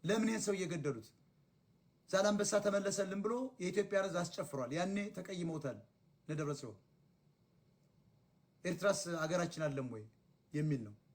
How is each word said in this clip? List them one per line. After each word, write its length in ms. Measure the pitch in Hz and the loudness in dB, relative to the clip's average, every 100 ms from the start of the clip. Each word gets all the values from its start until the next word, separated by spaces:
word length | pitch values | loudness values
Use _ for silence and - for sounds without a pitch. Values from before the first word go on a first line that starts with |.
ለምን 240 | 160 220 226 | 2 2 4
ይሄን 140 | 220 | 2
ሰው 120 | 202 | 0
እየገደሉት? 540 | 196 180 165 143 120 107 _ _ _ _ _ _ _ _ _ _ | 0 0 -2 -2 -4 -8 _ _ _ _ _ _ _ _ _ _
ዛላንበሳ 420 | 190 202 208 202 208 | 4 4 4 4 4
ተመለሰልን 580 | 208 202 196 196 190 202 | 4 2 0 0 -2 0
ብሎ 120 | 202 240 262 - | 0 0 -2 -4
የኢትዮጵያ 400 | 180 180 196 196 | -2 0 2 2
ሕዝብ 200 | 190 170 | 2 0
አስጨፍሯል። 520 | 170 - 185 135 120 | -2 -4 -6 -4 -4
ያኔ 240 | 151 185 196 202 | -2 0 0 -2
ተቀይመውታል 680 | 196 180 190 170 160 139 107 - _ _ _ | -6 -8 -4 -4 -2 -4 -6 -14 _ _ _
እነ 180 | - 151 | -8 -4
ደብረ 160 | 147 | -2
ጽዮን። 220 | 143 120 101 _ _ _ _ _ _ _ _ _ _ _ _ _ _ _ _ _ _ | -4 -8 -14 _ _ _ _ _ _ _ _ _ _ _ _ _ _ _ _ _ _
ኤርትራስ 360 | 175 175 202 196 175 170 | -4 0 2 2 0 -2
አገራችን 440 | 156 175 170 - | 0 2 0 0
አለም 260 | 156 135 127 | -2 -2 -4
ወይ 140 | 113 107 _ _ _ _ | -8 -12 _ _ _ _
የሚል 280 | 147 156 135 | -2 0 0
ነው። 120 | 104 104 _ | -2 -14 _